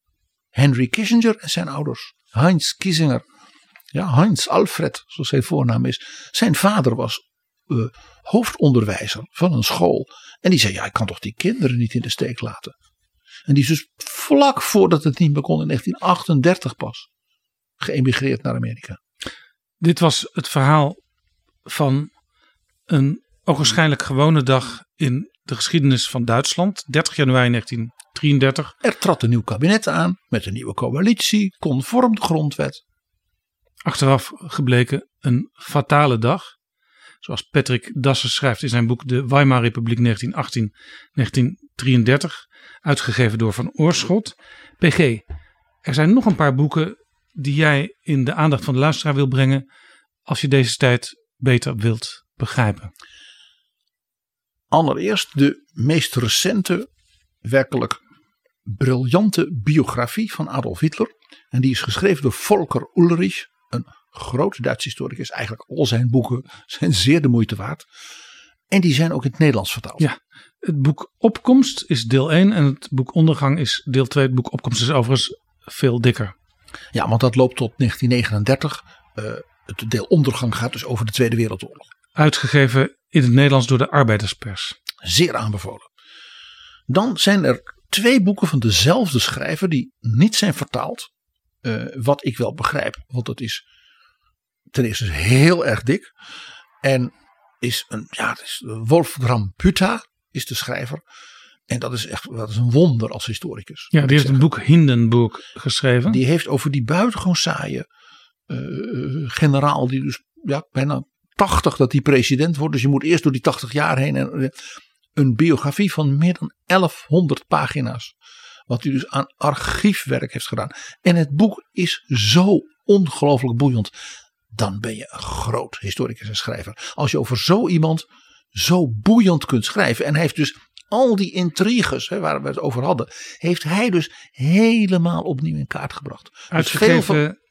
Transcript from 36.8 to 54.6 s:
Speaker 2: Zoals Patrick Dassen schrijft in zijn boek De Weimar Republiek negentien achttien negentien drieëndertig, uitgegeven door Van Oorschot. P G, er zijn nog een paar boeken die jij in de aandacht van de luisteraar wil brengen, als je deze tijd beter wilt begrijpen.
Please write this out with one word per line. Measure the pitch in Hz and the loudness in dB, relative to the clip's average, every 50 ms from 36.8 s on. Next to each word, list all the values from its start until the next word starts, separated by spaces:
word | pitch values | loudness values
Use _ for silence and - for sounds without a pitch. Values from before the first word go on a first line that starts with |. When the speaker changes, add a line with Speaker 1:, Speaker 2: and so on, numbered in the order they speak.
| _ _ _ _ _ - _ _ | _ _ _ _ _ -20 _ _
Speaker 2:
Zoals | - - - - | -14 -12 -12 -12
Patrick | - _ - 147 127 - 127 117 - - 240 | -8 _ -2 0 0 0 -2 -4 -4 -6 -6
Dassen | 143 123 139 135 - - 117 | -2 0 0 0 0 -2 -4
schrijft | - - 143 131 110 - | -4 -2 -2 -2 -2 -2
in | - 127 | -4 -2
zijn | 117 120 117 | 0 0 2
boek | 117 123 120 - 131 | 0 0 -2 -4 -4
De | 123 127 139 | -2 -2 0
Weimar | 123 139 143 143 135 131 123 | 2 2 4 4 4 4 4
Republiek | 117 117 113 117 117 113 120 117 | 2 0 -2 -2 -4 -2 0 2
negentien | 120 117 110 - 120 120 - | 2 2 0 0 -4 -6 -6
achttien | - 139 - - 123 110 104 - _ - - - - - _ | -6 -8 -6 -4 -4 -4 -4 -6 _ -20 -20 -20 -20 -20 _
negentien | - 147 123 - - 139 120 139 185 - _ - _ | -4 -2 -2 0 0 0 0 0 -2 -6 _ -20 _
drieëndertig, | - 123 135 127 120 110 120 135 143 - 151 - - - _ _ _ - - - - | -4 0 2 4 4 4 4 2 2 0 -4 -10 -12 -20 _ _ _ -20 -20 -18 -8
uitgegeven | - 151 143 - - 123 107 - 123 110 110 113 | -2 -2 -2 -2 -2 -2 0 0 0 2 2 0
door | 113 110 | 0 0
Van | 98 123 120 - | -2 -2 -6 -6
Oorschot. | - - 151 170 170 - - - 180 214 208 - - _ _ - - - - - _ - | -2 2 2 2 2 0 0 0 0 0 -2 -4 -14 _ _ -20 -20 -20 -20 -20 _ 0
P | - | 0
G, | 165 - - 165 131 113 104 - - - - - _ _ _ _ _ _ _ | 2 4 4 2 2 2 -2 -6 -12 -16 -16 -16 _ _ _ _ _ _ _
er | - - 127 | -8 -4 0
zijn | 147 151 170 | 2 4 4
nog | 220 254 - | 4 4 4
een | 220 160 | 2 2
paar | - 156 143 131 | 2 2 2 2
boeken | 135 151 143 - 165 156 185 220 _ _ _ _ _ _ _ | 2 0 0 0 -2 -4 -4 -6 _ _ _ _ _ _ _
die | - - 131 143 139 | -12 -8 -4 -2 0
jij | 151 160 151 143 139 151 208 - _ | 2 2 2 2 2 0 -4 -8 _
in | _ - 151 135 123 | _ -2 0 0 0
de | 131 - | 0 0
aandacht | 165 156 160 139 117 - | 0 2 2 2 0 -2
van | - 127 | -2 0
de | 131 | 0
luisteraar | 139 139 139 - - 151 143 | 2 0 0 -2 -2 -2 0
wil | 139 143 | 0 0
brengen, | 131 127 131 135 131 135 135 135 _ _ _ _ _ _ _ _ _ _ _ | 0 2 2 2 2 2 0 -2 _ _ _ _ _ _ _ _ _ _ _
als | _ - 156 - | _ -6 -6 -4
je | - 139 | 0 2
deze | 139 135 123 113 - | 4 4 2 2 0
tijd | - 139 127 123 120 - - - _ _ _ _ | 0 2 2 2 2 -2 -6 -18 _ _ _ _
beter | - 117 127 123 120 - 139 127 | -4 0 2 2 2 0 -2 -6
wilt | 107 104 117 113 113 - - - - _ _ _ | -2 -2 -2 -2 -2 -6 -12 -16 -16 _ _ _
begrijpen. | - 123 - - 131 117 107 95 - - 90 - _ - - - - - - - _ _ _ _ _ _ _ _ _ _ _ _ _ _ _ _ _ _ _ _ _ _ _ _ _ | -8 -8 -6 -2 0 0 0 -2 -4 -10 -18 -18 _ -20 -20 -20 -20 -20 -20 -20 _ _ _ _ _ _ _ _ _ _ _ _ _ _ _ _ _ _ _ _ _ _ _ _ _